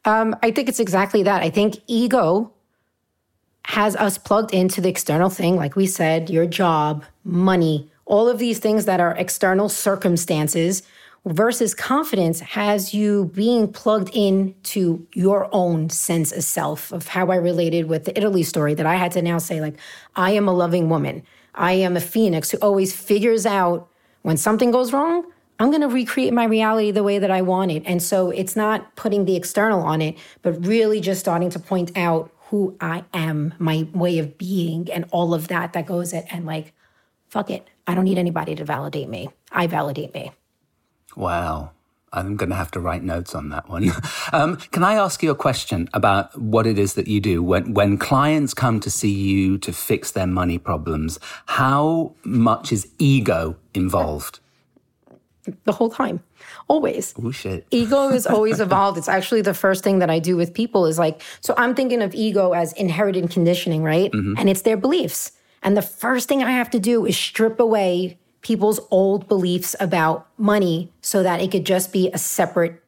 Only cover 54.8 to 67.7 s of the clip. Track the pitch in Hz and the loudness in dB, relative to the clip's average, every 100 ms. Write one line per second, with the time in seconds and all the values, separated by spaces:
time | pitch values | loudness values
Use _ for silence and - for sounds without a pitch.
54.8 | _ _ _ - _ _ - - - - | _ _ _ -20 _ _ -14 -6 -4 0
55.8 | 226 - 202 175 _ _ - - - 302 | -2 -2 -4 -4 _ _ -20 -20 0 2
56.8 | 269 - - - 113 135 - 90 _ 240 | 2 -4 -8 -8 -8 -6 -8 -8 _ -2
57.8 | 226 277 277 254 - 214 214 202 196 190 | 2 2 2 2 2 2 2 0 2 2
58.8 | 196 170 - 190 185 220 202 185 190 190 | 2 0 -2 -2 0 0 0 2 0 2
59.8 | 196 190 170 160 165 180 170 196 233 202 | 2 2 2 2 2 0 0 -2 -4 0
60.8 | - 160 160 160 - - - 254 240 254 | 0 2 0 -2 -18 -10 -2 0 0 0
61.8 | 262 240 202 190 220 196 185 170 165 - | 0 0 -2 -2 0 2 2 2 -2 -2
62.8 | 190 160 208 185 170 185 170 180 180 156 | -2 0 0 0 -2 2 2 2 0 -2
63.8 | 156 160 196 107 95 110 196 190 226 208 | 0 2 2 0 -2 2 2 2 2 2
64.8 | 233 349 196 - - _ _ _ 190 208 | 2 0 -2 -6 -10 _ _ _ 0 0
65.8 | 196 - 233 254 240 277 247 254 240 233 | 0 -6 -2 -2 0 0 2 0 0 0
66.8 | 202 240 220 - - - 220 220 226 | 2 2 2 -2 -4 0 0 2 2